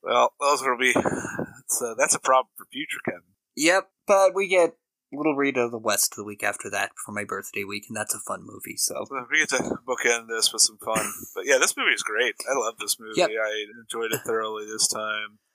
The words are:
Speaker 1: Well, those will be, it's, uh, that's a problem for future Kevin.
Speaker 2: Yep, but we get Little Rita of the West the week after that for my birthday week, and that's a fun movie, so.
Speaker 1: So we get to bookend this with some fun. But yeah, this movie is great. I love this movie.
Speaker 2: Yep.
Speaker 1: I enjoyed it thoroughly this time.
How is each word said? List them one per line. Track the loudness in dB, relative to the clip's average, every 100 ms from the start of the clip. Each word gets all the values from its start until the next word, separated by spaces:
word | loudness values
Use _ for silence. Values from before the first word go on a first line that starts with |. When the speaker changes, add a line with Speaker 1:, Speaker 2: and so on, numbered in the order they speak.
Speaker 1:
Well, | 2 4 4 _
those | 2 2
will | 2 2
be, | 4 4
it's, | 2 -2 -6 -6 -8 -10 -6 -4
uh, | -4 0
that's | 2 2
a |
problem | 4 4 4 -10
for | -16
future | -12 -8 -6
Kevin. | -8 -8 _ _ _ 0
Speaker 2:
Yep, | 4 4 0 _ 4
but | 6 6
we | 4 2
get | 4 4 2 _ _ _
Little | -2 0 2
Rita | 2 2
of | 0
the | -2
West | -2 0 0 -2
the |
week | -10 -4
after | -4 -4 -6
that | -4 -4 -6 -10
for |
my | -8 -6
birthday | -6 -6 -8 -6
week, | -8 -8
and | -8
that's | -6 -6
a | -6
fun | -8 -10
movie, | -16 -12 -4
so. | -4 -4 -6
Speaker 1:
So | -8 -2
we | -2
get | 0
to | 0 0 -4 -6
bookend | -2 2 0 -2
this | 0 0
with | 2
some | 0 0
fun. | -2 -2 -2 -8 -10 -8
But | 2
yeah, | 4
this | 4 2
movie | 0
is | 0
great. | -2 0 -2 -2 -2
I | 0
love | -2 -4
this | -6 -6
movie. | -4 0
Speaker 2:
Yep. | 0
Speaker 1:
I | 0 -2 -4 -8 -14
enjoyed | -10 -4 -2
it | -4 -2
thoroughly | -2 -2 -6 -10
this | -2 0
time. | 0 -4 -4 -6 _ _